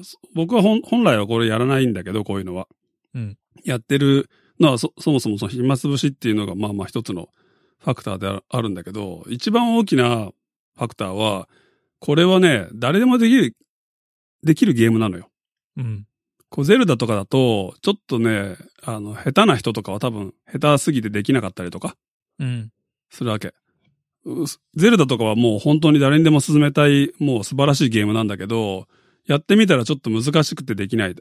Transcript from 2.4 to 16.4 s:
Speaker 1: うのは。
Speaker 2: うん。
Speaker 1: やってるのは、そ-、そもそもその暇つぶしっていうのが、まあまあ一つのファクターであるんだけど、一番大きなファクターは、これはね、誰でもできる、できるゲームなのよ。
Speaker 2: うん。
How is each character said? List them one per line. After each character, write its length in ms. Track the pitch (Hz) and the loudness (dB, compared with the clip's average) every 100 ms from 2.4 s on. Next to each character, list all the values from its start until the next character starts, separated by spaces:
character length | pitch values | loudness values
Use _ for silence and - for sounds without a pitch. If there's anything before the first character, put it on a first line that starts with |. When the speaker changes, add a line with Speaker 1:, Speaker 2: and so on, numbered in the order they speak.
Speaker 1:
う 20 | |
の 100 | 92 | -6
は。 140 | 90 95 _ _ _ _ | -10 -12 _ _ _ _
Speaker 2:
う 40 | 127 | -12
ん。 200 | 107 104 _ _ | -12 -12 _ _
Speaker 1:
や 120 | - 123 | -6 -6
っ 40 | |
て 180 | - 139 | -2 0
る 300 | 139 139 - _ _ - | 2 2 0 _ _ 2
の 120 | 160 | 2
は、 80 | 123 | 2
そ-、 140 | 160 - | -2 -6
そ 140 | - | -2
も 80 | 135 | 0
そ 80 | 113 | 0
も 100 | 101 | -4
そ 80 | 101 | -4
の 40 | |
暇 260 | 123 127 131 | -2 0 0
つ 100 | 147 | -2
ぶ 100 | 139 | -2
し 100 | 143 | -2
っ 20 | |
て 160 | 135 120 | -2 -2
い 40 | |
う 20 | |
の 120 | 107 101 | -2 -4
が、 80 | |
ま 140 | 92 104 | -6 -6
あ 40 | |
ま 120 | 101 | -6
あ 20 | 90 | -6
一 160 | - | -8
つ 100 | 113 | -6
の 160 | 90 - _ _ _ _ _ | -8 -10 _ _ _ _ _
フ 100 | - | -6
ァ 40 | 127 | -4
ク 80 | |
タ 120 | - 95 | -6 -6
ー 20 | |
で 240 | 98 98 - | -6 -8 -6
あ 140 | 127 | -6
る 80 | 113 | -4
ん 40 | |
だ 100 | 87 | -6
け 80 | 85 | -10
ど、 320 | 104 98 82 - | -10 -10 -12 -12
一 220 | 120 220 | -8 -2
番 260 | 233 240 233 | 0 0 0
大 80 | |
き 120 | 208 135 | 0 0
な 340 | 120 117 98 - _ _ _ - | 0 -2 -6 -14 _ _ _ -10
フ 40 | |
ァ 40 | 117 | -10
ク 80 | - | -8
タ 100 | 98 | -8
ー 20 | |
は、 400 | 98 107 98 - _ _ _ _ _ | -4 -2 -4 -8 _ _ _ _ _
こ 140 | - 151 | -2 2
れ 80 | |
は 160 | 180 185 | 4 4
ね、 260 | 180 123 85 | 4 2 -2
誰 240 | 113 120 185 | -4 -2 2
で 60 | |
も 120 | 254 247 | 2 4
で 120 | 226 | 4
き 80 | 254 | 4
る、 200 | 139 - _ _ _ _ _ _ _ _ | 2 -4 _ _ _ _ _ _ _ _
で 140 | 151 156 | 0 4
き 100 | 208 | 4
る 60 | |
ゲ 160 | 120 113 | 4 2
ー 40 | |
ム 60 | 113 | 2
な 100 | 110 | 0
の 100 | 90 | -4
よ。 100 | - _ _ _ _ - | -14 _ _ _ _ -10
Speaker 2:
う 60 | |
ん。 240 | 120 104 104 _ _ _ | -8 -10 -14 _ _ _